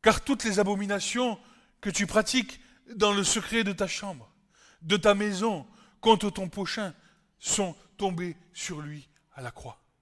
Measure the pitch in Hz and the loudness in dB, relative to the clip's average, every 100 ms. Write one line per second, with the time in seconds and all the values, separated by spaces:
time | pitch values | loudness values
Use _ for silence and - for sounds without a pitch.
0 | 220 214 - 269 226 196 196 202 202 202 | 4 2 0 -2 2 2 2 0 -2 -4
1 | - 240 247 208 - - _ _ 208 180 | -2 -2 -2 -2 -12 -20 _ _ -6 -2
2 | 202 214 214 254 226 - - _ - 226 | 2 2 2 0 -2 -12 -20 _ -16 2
3 | 208 202 190 220 - 226 202 185 196 - | 2 4 2 0 0 0 0 0 -2 -4
4 | 202 147 110 _ _ _ - _ 160 202 | -8 -12 -18 _ _ _ -20 _ 0 4
5 | 214 202 208 190 226 185 127 - - _ | 6 4 2 0 -2 -2 -8 -20 -20 _
6 | 226 220 208 - 185 202 190 - 196 - | 6 6 4 -4 -8 -6 -6 -4 -6 -8
7 | _ _ _ _ - - 190 156 - - | _ _ _ _ -4 -2 -2 -4 -20 -4
8 | 202 175 175 160 _ - - 156 147 151 | -2 -2 -6 -8 _ -12 -10 -8 -10 -12
9 | 139 _ _ - 127 - 123 - _ _ | -16 _ _ -14 -14 -12 -18 -18 _ _